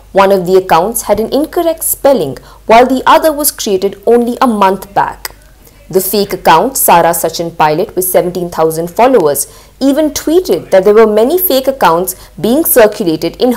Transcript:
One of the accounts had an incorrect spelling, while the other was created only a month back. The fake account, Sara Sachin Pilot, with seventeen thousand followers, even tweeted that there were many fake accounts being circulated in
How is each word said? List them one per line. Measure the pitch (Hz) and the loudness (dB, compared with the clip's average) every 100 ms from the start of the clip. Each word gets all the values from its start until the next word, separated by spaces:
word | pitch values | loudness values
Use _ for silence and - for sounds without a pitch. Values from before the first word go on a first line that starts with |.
| - | -6
One | 190 196 | 0 2
of | 196 175 | 2 2
the | 190 | 0
accounts | 185 165 196 233 | 2 0 0 -4
had | - 214 | -4 -4
an | 226 | -2
incorrect | 262 311 349 330 320 | -4 -2 -2 -2 -4
spelling, | - - 277 254 143 123 - - | -6 -2 0 2 -2 -8 -18 -12
while | - 226 247 | 2 4 4
the | 262 | 0
other | - 320 320 | 2 2 2
was | 285 294 | -2 -6
created | - 233 190 196 - - | -6 -4 -2 -2 -4 0
only | 240 240 240 | 0 0 -2
a | 262 | -2
month | 208 190 196 - | 2 0 0 -4
back. | - 143 - - - - _ - _ - | -4 -4 -6 -18 -20 -20 _ -20 _ -4
The | 165 | -4
fake | 190 214 196 | -2 -2 -4
account, | 180 190 165 226 269 | -2 2 2 2 -2
Sara | - 175 165 | 2 4 2
Sachin | 170 170 - 170 | 0 -4 -4 -8
Pilot, | 165 156 156 196 | -2 0 0 -4
with | - 180 | -4 -2
seventeen | - 175 175 175 | -2 -2 -4 -8
thousand | 170 160 160 170 | -2 -2 -2 -6
followers, | 190 240 247 151 139 - - - - | 0 2 2 2 -2 -6 -14 -20 -4
even | 269 277 311 | -2 0 -2
tweeted | 294 - 339 370 180 - | -4 -2 -2 0 -4 0
that | 190 | 2
there | 190 | 4
were | 208 220 208 | 4 4 2
many | 240 359 | 0 0
fake | - 269 269 | 0 -2 -2
accounts | 269 185 165 185 - - - | 0 0 0 -2 -10 -16 -6
being | 202 269 | -2 0
circulated | 330 254 214 - 185 156 165 - | 0 4 2 2 -4 -2 -4 -2
in | 247 | -2